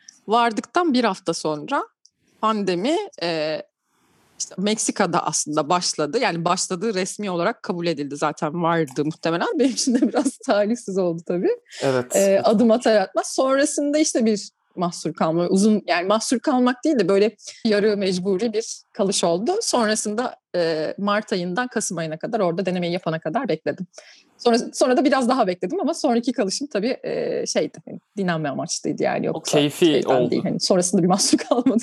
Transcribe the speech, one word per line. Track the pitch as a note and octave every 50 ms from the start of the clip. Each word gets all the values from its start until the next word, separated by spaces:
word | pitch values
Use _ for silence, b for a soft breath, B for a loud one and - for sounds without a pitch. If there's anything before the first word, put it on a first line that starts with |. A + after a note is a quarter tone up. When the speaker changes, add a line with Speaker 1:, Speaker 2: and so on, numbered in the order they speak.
| b b b b b
Speaker 1:
Vardıktan | - G#3+ A#3+ A#3 A#3 G#3+ G#3 - - - F4 F4+ E4 B3
bir | B3 A#3
hafta | G#3+ F#3+ - - - E3+
sonra | - - D#3 D3+ D3+ D3 - C#4 D4+ A4+ - _ _ _ _ _ _ _ _ _ -
pandemi, | - A3 A3 G#3 G3+ F#3 F3+ E3+ G3 C4+ D#4+ G4+ G#4 G4 - -
e, | - F3 E3 D#3+ D3+ D#3 D#3 - - _ _ _ _ _ _ _ _ _ _ _ _ _ _ -
işte | - - -
Meksika'da | - F#3+ G#3 A3 A3 - - - - G3+ F3+ D#3+ E3+ -
aslında | - E3 - - D3+ D3 D#3 D#3 -
başladı. | F3+ F3 F3 - - - D3+ D3 D3 B3
Yani | C4 G3 E3+ E3+ E3
başladığı | F3 F3+ F#3 - - F#3+ F3 F#3+ A#3 G3+
resmi | F#3 F#3 F3+ - - G#3 G3+
olarak | F3+ E3+ E3+ G#3+ B3 _ -
kabul | - F#3+ E3+ E3+
edildi. | E3+ E3 B2+ D3 C3+ C#3+
Zaten | D3 E3 D3+ D3 - F3+ D3+ C#3+ F3 E3+
vardı | E3 E3+ E3 D#3+ B2+ - - C#3+
muhtemelen. | D#3 D#3+ - - E3 E3 E3+ - A#4+ A4+ D#4
Benim | B3+ C4+
için | G#3+ - - C4+ A3+
de | - D4+
biraz | G#3+ - - C4+ C4+ - - -
talihsiz | C4 G#3+ G3+ G#3 G#3 A#3+ A#3 - - F#3+
oldu | F#3+ F#3 F3 E3 E3+ E3+
tabii. | - F#3 F3 G3+ F#4+ A#4+ A#4+ _ B B B
Speaker 2:
Evet. | B C#3 C3 B2+ B2 - -
Speaker 1:
E, | G3 G3 G3 G3 F#3+ -
adım | - A#3 G3 B3 A3+
atar | A3 A#3+ - A#3+ A3
atmaz. | G#3 F#3+ - - D#4+ F#4+ - -
Sonrasında | - C4+ C4 C4+ C4+ C#4+ D4 - - C#4+ D4 C#4+
işte | D4+ D#4 D4+ - D4 A3+
bir | A3+ G#3+ G3+ - - _ _ _ _ -
mahsur | - F3 F3 E3+ - - F3 F3+
kalma, | - F#3 D#3+ D#3+ E3+ F3
uzun, | E3+ F#3+ F#3+ G3+ A3 G#3+ G3 -
yani | - E3+ F3 F3
mahsur | F#3+ G#3 A3 - - C4 A#3
kalmak | - D#4+ C4+ B3+ B3 B3+ B3+ - -
değil | D#4 D#4+ A#3+
de | F#3+
böyle | D#3+ G3 G3 G#3 A3+ G#3 B B B B B B
yarı | A3+ G#3 - G3+ A3 G#3
mecburi | G3+ G3 F#3+ F#3 F#3 F3+ G3+ G3 F3+ A3+ A#3+ G#3
bir | G#3+ A3+ - - - - _ -
kalış | - G3+ F#3+ G3+ - -
oldu. | F3 E3+ F3 A3 D4+ F#4 A4
Sonrasında, | A4+ - - C4 A3+ G#3 G#3+ G#3+ - G#3+ G#3 G#3+ B3+ - - - _ _ -
e, | F3 E3+ E3 D#3+ D#3 D#3 - -
Mart | - G3+ G3+ G3+ G#3+ G#3+ - G#3+
ayından | F#3 F3 F3+ F3 B3 B3
Kasım | B3 - A3 - - F#3
ayına | E3 E3 D#3+ D#3
kadar | D#3+ - - A3+ A3
orada | G3 E3+ E3 F3+ G3
denemeyi | F3+ F3+ F#3 F3 E3+ F3
yapana | F3+ - F3 D#3+ D#3+
kadar | - D#3+ D#3 E3+ -
bekledim. | G#3 - - - - C#3 - F3+ - B B B B B B B B _
Sonra, | - - A#3+ A#3 A#3+ - - -
sonra | - D#4+ C4 B3+
da | B3+ B3
biraz | C#4+ C4+ C4 B3+ A3+
daha | C4 C4 A#3
bekledim | F#3 F3+ - - F3+ D4 G4
ama | F#4+ C4+ E4+
sonraki | - - C#4 A#3 A#3 A#3+ C#4
kalışım | B3 - G#3+ F#3+ - - C#4
tabii, | C#4+ - G#3 F#3+ B3+ - - -
e, | D#3 D3+ D3+ D3+ D3 - - -
şeydi, | - - G#3+ E3 - - - -
hani | - - F#3 - _ -
dinlenme | F#3+ F#3+ F3+ E3+ D#3+ D#3 C#3+
amaçlıydı | C3 - C#3 E3+ - - - D#3 C#3+ - -
yani, | B1 C2 - - D#2
Speaker 2:
O | E2
Speaker 1:
yoksa | E3 - - -
Speaker 2:
keyfi | D3 C#3+ D3 C#3+ - F3+
Speaker 1:
şeyden | E3 D3 C3 - -
Speaker 2:
oldu. | C3+ B2+ B2 B2
Speaker 1:
değil, | - - -
hani | - - -
sonrasında | - - G#3 F3+ F3+ - - G3 E3+
bir |
mahsur | F#3 F#3 G3 - - -
<laughs> | - - -
kalma | C#4+ A#3+ B3+ C4+ G3+ A#3